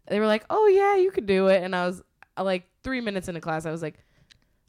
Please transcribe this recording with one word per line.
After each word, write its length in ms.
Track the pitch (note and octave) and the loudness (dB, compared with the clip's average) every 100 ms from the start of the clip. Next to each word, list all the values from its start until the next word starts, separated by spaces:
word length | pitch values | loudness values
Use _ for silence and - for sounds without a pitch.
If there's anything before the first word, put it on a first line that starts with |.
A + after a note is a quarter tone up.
| - | -6
they 120 | G3+ | -2
were 60 | G#3+ | 0
like, 160 | G#3+ - | 0 0
"Oh 160 | G#4+ G#4+ | 2 4
yeah, 300 | G4 G4+ G4 | 4 4 2
you 160 | F#4+ | 0
could 160 | - G3+ | -2 0
do 220 | F#3+ F#3+ | 2 4
it," 120 | F#3+ | 4
and 140 | F#3 F#3 | 2 -2
I 100 | F3+ | -2
was, 160 | F#3 - _ - - | -4 -14 _ -16 -6
uh, 80 | |
like, 220 | F#3+ F#3 - _ | -4 -4 -6 _
three 200 | C4 C4 | -8 -6
minutes 260 | A3 G3 F#3 | -4 -6 -8
into 140 | E3 | -8
class, 240 | E3 D#3+ D#3+ | -6 -6 -6
I 60 | |
was 100 | E3 | -8
like, 180 | D#3 - _ _ _ _ _ _ | -8 -12 _ _ _ _ _ _